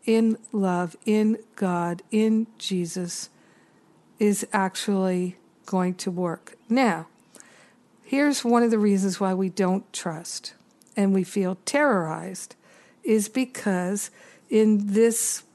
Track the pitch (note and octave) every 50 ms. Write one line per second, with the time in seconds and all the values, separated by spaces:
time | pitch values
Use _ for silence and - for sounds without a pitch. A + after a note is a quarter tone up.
0 | _ - A3+ A3+ A3+ A3+ A3 - - - - G#3+ G3 F#3+ F3+ F3 F3+ E3+ - -
1 | _ - G#3+ G#3+ G#3+ G#3+ A3 A3 - _ _ - G#3 F#3 F3+ F3 E3+ F3 F3 E3+
2 | - _ - G#3+ A3 A3 A3 A3 A3+ - - _ - - G3 F#3 F3 E3 E3 F#3+
3 | F3+ F3 - - - - _ _ _ _ _ _ _ _ _ _ _ _ _ _
4 | _ _ _ _ A3 G#3 G3+ G3 - - - G#3 F#3+ F#3+ - - - - G3+ F#3+
5 | F#3+ F#3 F#3 F3+ F3+ F3+ F3+ _ _ _ _ _ _ - - F#3 F#3 F3+ F#3 F3+
6 | - G3 F3 F3 F3+ F3 E3 - _ - - _ _ _ A3 B3+ C4 A3+ F3 D#3+
7 | D#3+ - _ _ _ _ _ - - - - - - _ _ _ _ _ _ _
8 | _ - - C#4 C#4+ D4 C#4 - - A#3+ A#3 A#3 A#3+ A#3 A3 A3 G#3 G#3 G3+ G3
9 | F#3 G3 F3+ - G3 F#3+ F#3 F#3 F#3+ F#3 F3 - G3 F3+ F#3 G3 A#3+ _ - -
10 | - F3+ D#3+ D#3 E3+ - - - - - - _ _ _ _ _ _ _ _ -
11 | G3+ G3 F#3+ F#3+ F#3 F3+ - G#3 F#3+ F3+ F#3 F#3 _ - - C#4+ D4+ C#4+ A#3 F#3+
12 | E3+ D#3+ D#3 E3 E3 F#3 F#3+ - - - - _ _ _ - - - _ _ _
13 | _ - A3 A3 G3+ G#3 - C4 B3+ B3 - - - G#3 F#3+ F3+ F3+ F3+ G3 G#3
14 | - - _ - - - - _ _ _ C4+ G#3+ A3 A3 G#3+ G3+ G3+ G3+ G3 G#3+
15 | A3+ A#3 A3 A3+ - - - - - _ _